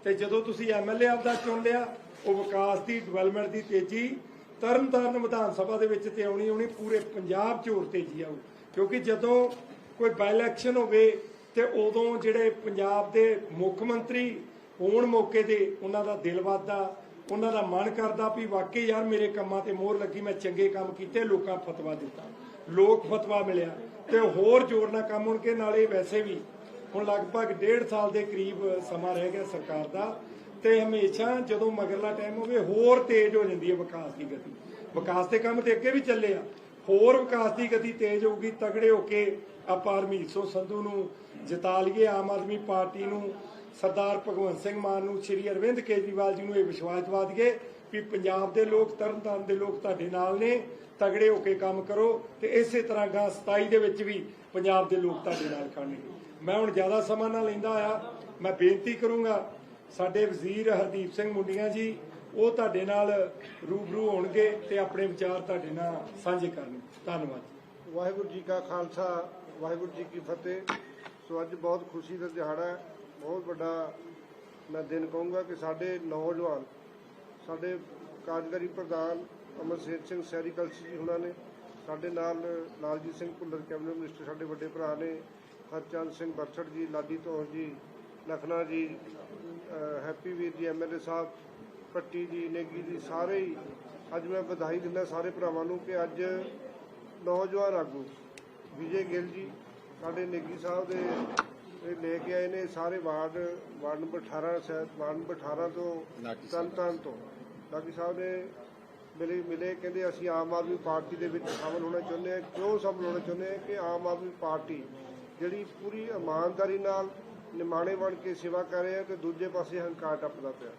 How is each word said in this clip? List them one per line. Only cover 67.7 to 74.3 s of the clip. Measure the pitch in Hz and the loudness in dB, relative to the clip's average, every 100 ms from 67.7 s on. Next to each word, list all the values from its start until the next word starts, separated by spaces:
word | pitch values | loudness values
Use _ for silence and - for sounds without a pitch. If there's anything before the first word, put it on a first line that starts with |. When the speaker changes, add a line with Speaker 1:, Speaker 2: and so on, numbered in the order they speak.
| - 185 | -20 -10
Speaker 2:
ਵਾਹਿਗੁਰੂ | 165 180 196 202 | -4 -4 -2 -6
ਜੀ | 185 | -8
ਕਾ | 175 185 | -4 -4
ਖਾਲਸਾ, | 180 180 170 175 185 175 175 - - 147 | -2 -4 -4 -4 -2 -2 -6 -12 -18 -10
ਵਾਹਿਗੁਰੂ | 160 170 175 170 | -6 -4 -6 -8
ਜੀ | 170 | -10
ਕੀ | 175 | -10
ਫਤਿਹ। | 160 170 180 185 196 - - - - - - | -8 -8 -6 -6 -6 -8 -8 -18 -20 -20 -8
ਸੋ | 165 | -6
ਅੱਜ | 165 | -6
ਬਹੁਤ | 175 170 175 175 | -4 -2 -2 -4
ਖੁਸ਼ੀ | 170 160 180 | -12 -10 -10
ਦਾ | 175 | -10
ਦਿਹਾੜਾ | 165 151 151 | -6 -4 -4
ਹੈ, | 175 180 - - - - | -4 -6 -12 -18 -20 -14
ਬਹੁਤ | 147 185 | -8 -8
ਵੱਡਾ | 170 165 165 165 156 - 170 165 - | -6 -6 -4 -4 -6 -10 -18 -18 -20